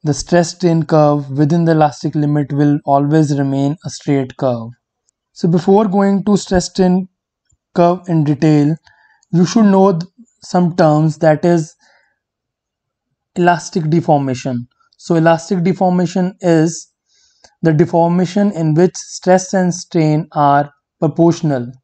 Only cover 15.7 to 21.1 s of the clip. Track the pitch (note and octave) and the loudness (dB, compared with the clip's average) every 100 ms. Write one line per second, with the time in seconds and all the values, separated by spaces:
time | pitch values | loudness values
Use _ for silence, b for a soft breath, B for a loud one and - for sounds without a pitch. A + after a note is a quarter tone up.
15.7 | F3+ F#3 F3+ F3 G3 F3+ - F3+ E3 D#3+ | 0 0 0 -2 -2 -4 -4 0 2 0
16.7 | D#3+ - _ _ b b b b b E3 | -4 -16 _ _ b b b b b -2
17.7 | D3+ E3 E3+ E3+ F3 F3+ G#3 G3+ E3 D#3+ | 0 0 0 0 0 -2 -2 -2 -2 -2
18.7 | D3+ F3+ - - - - F3+ F#3 G3 F3+ | 2 0 -2 -18 -8 0 0 0 -2 -2
19.7 | F3 - F3 D#3 D3+ D3+ D#3 D3 C#3+ C#3+ | -4 -6 -2 0 0 -4 -2 2 2 -2
20.7 | _ _ _ D#3+ | _ _ _ -4